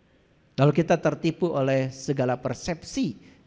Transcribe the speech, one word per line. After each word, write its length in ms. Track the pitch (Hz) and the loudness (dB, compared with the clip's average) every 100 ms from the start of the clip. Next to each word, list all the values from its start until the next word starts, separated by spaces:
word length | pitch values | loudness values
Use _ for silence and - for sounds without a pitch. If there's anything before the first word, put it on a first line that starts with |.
| _ _ _ _ _ | _ _ _ _ _
Lalu 160 | - 147 | 2 4
kita 240 | 139 165 170 | 4 2 2
tertipu 520 | 151 143 165 156 175 | 2 0 -2 0 -2
oleh 400 | 143 135 135 131 | 0 2 2 0
segala 480 | 127 - 139 127 123 | -4 -4 -2 0 -2
persepsi 800 | 127 120 - 165 - 269 196 - - - | -4 -6 -6 -8 -6 -4 -4 -6 -16 -20